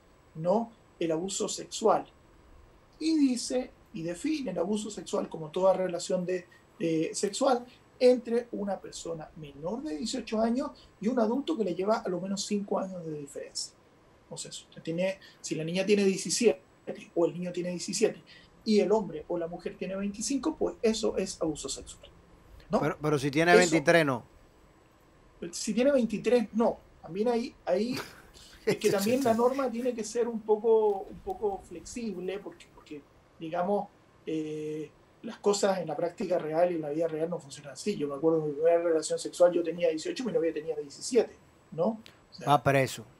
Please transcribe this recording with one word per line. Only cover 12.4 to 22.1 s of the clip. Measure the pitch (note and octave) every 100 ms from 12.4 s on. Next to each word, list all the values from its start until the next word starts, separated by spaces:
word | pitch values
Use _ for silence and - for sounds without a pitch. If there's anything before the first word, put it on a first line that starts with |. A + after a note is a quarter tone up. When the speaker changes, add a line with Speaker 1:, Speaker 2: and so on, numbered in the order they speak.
| -
Speaker 1:
cinco | G#3 G3+ F#3+
años | F#3 F#3 D#3+
de | D3+
diferencia. | C#3+ - - - - - _ _ _ _ -
O | -
sea, | -
si | - -
usted | -
tiene, | - E3 F#3 F#3+ - -
si | - D#3
la |
niña | D#3+ F3 G3
tiene | G#3
diecisiete | G3 F#3 - - A#3 - - _ - - - -
o | E3
el |
niño | D#3+ F3+
tiene | F3 F3
diecisiete | F3 - F3+ A3 - - - - _ -
y | G#3
el | F3+
hombre | A3 F3+ D3+ -
o | F3
la | E3
mujer | E3+ G#3 G#3
tiene | F#3 F#3+
veinticinco, | G3+ G3+ A3 C4+ D#4 D#4
pues | - -
eso | A3 A3 G#3+ -
es | F#3+ -
abuso | E3 D3 B2+
sexual, | - - - -